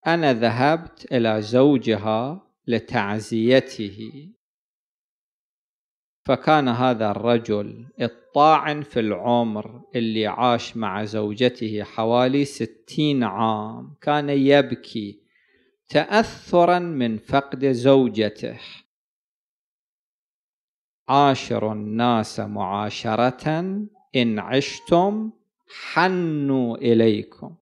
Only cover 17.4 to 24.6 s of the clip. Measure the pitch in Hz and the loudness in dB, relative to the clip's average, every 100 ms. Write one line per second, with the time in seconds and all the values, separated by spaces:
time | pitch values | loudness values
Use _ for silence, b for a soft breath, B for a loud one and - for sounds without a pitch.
17.4 | 139 127 135 123 127 135 127 104 107 - | -2 -2 0 2 6 6 4 0 -2 -4
18.4 | 120 120 - - _ _ _ _ _ _ | -12 -12 -18 -20 _ _ _ _ _ _
19.4 | _ _ _ _ _ _ _ _ _ _ | _ _ _ _ _ _ _ _ _ _
20.4 | _ _ _ _ _ _ - 135 143 131 | _ _ _ _ _ _ 0 4 4 2
21.4 | - 113 107 107 104 110 120 117 110 - | -2 -4 -4 -4 -6 -2 2 2 -2 -6
22.4 | 104 104 95 101 107 - 117 110 123 123 | -8 -6 -4 -4 -6 -6 -4 0 0 0
23.4 | 151 156 185 196 208 _ _ 135 117 107 | -6 -4 -4 -6 -8 _ _ -2 0 -2
24.4 | 87 131 | -2 -2